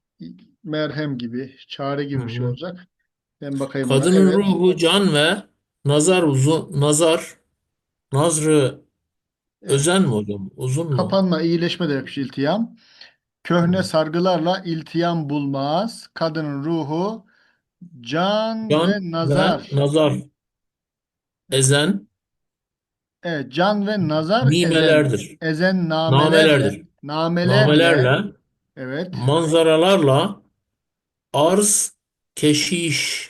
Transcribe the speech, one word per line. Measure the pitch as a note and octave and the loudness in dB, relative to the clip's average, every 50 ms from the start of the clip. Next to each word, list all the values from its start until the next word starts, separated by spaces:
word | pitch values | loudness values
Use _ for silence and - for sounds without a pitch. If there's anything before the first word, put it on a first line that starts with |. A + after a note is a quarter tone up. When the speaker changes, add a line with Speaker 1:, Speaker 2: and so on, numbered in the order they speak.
| _ _ _ _ D#3+ E3+ - - - _ _ _ _ | _ _ _ _ -20 -20 -20 -20 -20 _ _ _ _
Speaker 1:
merhem | D#3+ D3+ D#3 D3+ D3 C3 D3+ D3+ D3 C3+ A#2+ | -8 -6 -4 -4 -4 -4 -6 -6 -6 -6 -8
gibi, | A#2+ A#2 A#2+ B2 C3+ C3+ - - - _ | -8 -8 -8 -10 -10 -12 -16 -20 -20 _
çare | - - C#3 C#3 C#3+ C#3+ C#3+ | -12 -10 -8 -6 -6 -6 -6
gibi | C#3+ C#3 C3 B2 | -6 -6 -6 -6
bir | A#2 | -6
şey | A2+ A#2+ | -8 -6
Speaker 2:
Hı | B2 | -6
hı. | B2 | -6
Speaker 1:
olacak. | B2 C3 D#3+ F3+ F3+ - - _ _ _ _ _ _ _ _ _ _ _ | -6 -8 -10 -12 -14 -16 -20 _ _ _ _ _ _ _ _ _ _ _
Ben | D3 C#3+ C#3 C3+ | -12 -10 -6 -6
bakayım | C#3 C3+ - C#3 C3+ B2 | -6 -6 -6 -6 -2 0
ona. | C3+ C3+ | 0 2
Speaker 2:
Kadının | D3 F3 F#3 F#3+ F#3+ F#3 | 2 4 4 4 4 4
Speaker 1:
Evet. | F#3 G3+ | 4 2
Speaker 2:
ruhu | G3+ G3 F3+ E3 F3+ F#3 F3+ D#3 | 2 0 0 2 2 2 2 2
can | E3 E3 F3+ G3+ G3 F3 D3+ | 2 2 2 2 2 2 2
ve | D3 D3+ E3 G3 G#3 - _ _ _ _ _ _ _ _ | 2 2 2 0 -2 -6 _ _ _ _ _ _ _ _
nazar | C#3 C#3+ D3+ D3+ F#3 F#3 F3+ E3+ | 0 2 2 4 4 4 4 2
uzun, | D#3 C3+ C3 C3+ D3 E3 D#3 - - - C#3 | 2 2 2 2 2 2 0 -2 -4 -4 0
nazar, | D3 D3+ D3+ D3+ E3+ D#3+ E3 E3+ - - - _ _ _ _ _ _ _ _ _ _ _ _ _ _ _ C3+ | 0 2 2 2 4 2 2 0 -2 -8 -16 _ _ _ _ _ _ _ _ _ _ _ _ _ _ _ -2
nazrı | C3+ D#3 E3+ D#3+ D#3+ D3+ D#3 D#3 D3 C3+ - - - _ _ _ _ _ _ _ _ _ _ _ _ _ _ _ _ | 0 0 0 0 0 0 2 2 4 2 2 -2 -8 _ _ _ _ _ _ _ _ _ _ _ _ _ _ _ _
Speaker 1:
Evet. | - F#3 C#3 | -4 -2 0
Speaker 2:
özen | C#3 C#3+ F3 F3 G3 | 0 2 2 2 2
mi | F3+ C#3+ | 2 2
hocam? | A2+ G#2+ G#2 G2 G#2 G2+ F#2+ F#2+ - | 0 -2 -4 -4 -8 -8 -10 -12 -12
Uzun | - C3 B2+ C3 D#3 E3+ D#3+ | -10 -6 -4 -4 -4 -4 -2
mu? | C#3 D3+ | -2 -2
Speaker 1:
Kapanma, | F3+ F3+ F#3+ G3 F#3+ F#3 E3 D#3 | -2 0 0 0 2 0 0 0
iyileşme | E3 E3 E3+ E3+ E3+ F3 - - F3 D3+ | 0 0 0 0 -2 -4 -4 -4 -4 -4
demekmiş | C#3+ C3+ B2+ - - C#3 | -4 -4 -6 -8 -8 -8
iltiyam. | C3+ - - C#3 C3+ D3 F3+ A3 A#3 - - _ _ _ _ _ - - _ _ _ _ _ _ _ | -8 -8 -6 -4 -2 -2 0 -2 -4 -6 -8 _ _ _ _ _ -20 -20 _ _ _ _ _ _ _
Köhne | - E3+ F3 F3 E3+ F3+ F#3+ | 0 0 2 2 2 0 0
Speaker 2:
Hı. | F#3 | -2
Speaker 1:
sargılarla | - - D#3 D#3 D#3 D#3 F3 F3+ F#3+ F3+ E3 D#3 F3 F#3 F#3+ F#3 | 0 0 -2 -2 0 -2 -2 0 0 0 0 0 -2 -2 -2 -4
iltiyam | E3+ E3 E3 D3 - - E3 E3+ E3+ E3+ E3 D3+ C#3 | -6 -6 -6 -8 -6 -4 -2 -2 -2 -2 -4 -4 -4
bulmaz. | D3 D3 C#3+ C#3 C#3 C3+ C3+ C#3+ D#3 F3 G#3+ A#3 - - - - _ | -4 -4 -4 -4 -4 -4 -4 -2 -2 -2 -4 -4 -8 -14 -20 -20 _
Kadının | - E3 E3 D#3 D#3+ D#3 D3 C#3+ C#3 C#3 | -6 -4 -4 -4 -4 -6 -6 -6 -6 -4
ruhu | D#3+ E3+ D#3+ D3+ C3+ D#3 E3+ F3+ G#3 A3+ A3+ - _ _ _ _ _ _ _ _ _ _ _ - - D#3+ B2+ | -4 -4 -4 -4 -4 -4 -4 -4 -4 -6 -8 -14 _ _ _ _ _ _ _ _ _ _ _ -20 -20 -20 -20
can | A#2 A#2 C#3 D#3+ F3+ G3 G#3 G#3+ A3 A3 A3+ A3 A3 G#3+ | -12 -6 -4 -2 -2 0 0 -2 -2 -4 -6 -8 -4 -2
Speaker 2:
Can | D3 D#3 E3+ F#3 | 0 0 0 0
Speaker 1:
ve | G#3 | -2
Speaker 2:
ve | G#3 F#3 E3+ | -2 -4 -6
Speaker 1:
nazar. | E3 E3 D#3+ C3+ C#3 - D#3+ F3 E3 C#3+ - - C#3+ | -4 -4 -2 0 0 2 2 0 0 -2 -6 -6 -2
Speaker 2:
nazar. | C#3 C#3+ C#3+ D3+ D#3+ D#3 C#3+ B2+ F#2+ - - _ _ _ _ _ _ _ _ _ _ _ _ _ _ _ _ _ _ _ _ _ _ _ _ | -2 0 0 2 2 2 2 0 -2 -6 -12 _ _ _ _ _ _ _ _ _ _ _ _ _ _ _ _ _ _ _ _ _ _ _ _
Ezen. | C3 C3+ C3+ C3 C#3+ C#3+ D3+ F3+ G3+ G3+ - _ _ _ _ _ _ _ _ _ _ _ _ _ _ _ _ _ _ _ _ _ _ _ - | -2 0 2 2 2 2 2 0 -2 -4 -6 _ _ _ _ _ _ _ _ _ _ _ _ _ _ _ _ _ _ _ _ _ _ _ -10
Speaker 1:
Evet, | F3 E3 D3 C3 C3+ C3 | -8 -6 -6 -8 -6 -2
can | D#3 F3+ G3+ G#3 G#3 G3+ G3 | 0 0 0 0 0 -2 -2
ve | G#3+ G3+ E3+ D3+ | -2 -2 -2 0
nazar | D3+ D#3 D#3+ E3 G#3 A#3 - C3+ | 0 -2 0 0 0 2 2 2
ezen. | |
Speaker 2:
Nimelerdir. | D#3 F3 F3 E3 E3 D#3+ D#3+ D#3+ D#3 D3+ D3 C3+ A2+ G2 - - - - | 2 2 2 2 2 4 4 4 4 4 4 2 -2 -4 -6 -12 -14 -8
Speaker 1:
Ezen | E3 D#3+ D#3 D3+ F3+ F#3+ F#3+ F#3 E3+ D#3+ | -6 -4 -2 0 0 0 0 0 -2 -2
namelerle. | D#3 D#3 D#3+ E3 C3 C#3 D3+ D#3+ | -2 -2 0 2 4 4 4 4
Speaker 2:
Namelerdir. | D#3+ D#3+ D#3+ D#3 D3 C#3 - G2+ G2 - - _ _ _ - | 4 6 6 6 4 4 2 0 -4 -6 -12 _ _ _ -14
Speaker 1:
Namelerle. | C#3+ D3 D#3 E3 E3 F3 F3 F3 - B2+ C3 C3+ | -8 -4 -4 -2 -2 0 0 0 2 4 4 4
Speaker 2:
Namelerle. | D3 D3+ D#3 E3 E3+ E3 C#3+ B2+ B2+ C#3 D3+ - G3+ - _ _ _ _ _ _ _ _ C#3+ | 4 4 4 4 4 4 4 2 2 2 0 -2 -6 -12 _ _ _ _ _ _ _ _ -16
Speaker 1:
Evet. | C3 B2+ C3+ D3+ F3+ - D3+ A#2 B2 | -12 -10 -8 -8 -8 -8 -8 -4 -2
Speaker 2:
Manzaralarla | C3+ D3 E3 E3 D#3 D#3+ E3 D#3+ D#3+ D#3 D#3 E3+ F#3+ G3 F#3 D3+ C3+ C3 C#3+ F3 G#3 G3+ - _ _ _ _ _ _ _ _ _ _ _ _ _ _ _ _ _ _ - | 0 0 0 0 2 2 4 4 4 4 4 4 4 4 4 4 4 4 2 2 -2 -4 -10 _ _ _ _ _ _ _ _ _ _ _ _ _ _ _ _ _ _ -2
arz | C#3 D3 E3 F#3 G3+ G#3 G3+ - - - - - _ _ _ _ _ _ _ _ | 0 2 2 2 2 2 2 0 -2 -2 -4 -10 _ _ _ _ _ _ _ _
keşiş, | - - D3+ D3 D3 - - F#3 E3+ E3+ E3 C3+ A#2+ - - - - - | -2 0 2 2 2 0 -2 -2 -2 -2 -2 -2 -2 -4 -4 -6 -8 -10